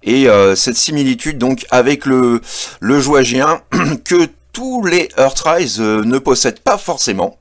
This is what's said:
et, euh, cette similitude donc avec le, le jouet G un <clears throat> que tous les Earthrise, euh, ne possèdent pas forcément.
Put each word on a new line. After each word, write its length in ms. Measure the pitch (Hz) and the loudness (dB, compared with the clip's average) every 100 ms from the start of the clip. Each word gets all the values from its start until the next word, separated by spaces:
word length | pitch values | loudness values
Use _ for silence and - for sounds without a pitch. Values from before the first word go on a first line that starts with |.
| 104 | 0
et, 220 | 127 131 | 2 4
euh, 260 | 104 98 95 | 6 4 2
cette 200 | - 117 | -2 -2
similitude 600 | - 151 135 123 - 135 | -2 -2 -2 -2 -4 -4
donc 300 | 123 131 - | -2 -2 0
avec 360 | 127 123 143 139 | 2 2 0 0
le, 340 | 131 123 117 - - - - | 2 2 0 -4 -10 -10 -8
le 200 | 104 143 | 0 0
jouet 240 | 135 147 | 2 2
G 160 | 131 123 | 2 0
un 200 | 143 160 _ | 0 -2 _
<clears throat> 340 | - 160 156 | -4 -2 -4
que 240 | - 175 320 _ _ - | -2 0 0 _ _ -10
tous 260 | 262 254 196 | -6 -4 0
les 240 | 175 165 - | 0 -2 0
Earthrise, 640 | 135 - - 170 151 104 | 0 0 -2 0 -2 -2
euh, 220 | 110 107 | -2 0
ne 160 | 107 131 | 0 -2
possèdent 420 | 135 127 131 - | 0 0 0 -2
pas 180 | - 208 | -2 -2
forcément. 600 | - 147 - 95 175 - | -4 -6 -4 -4 -4 -6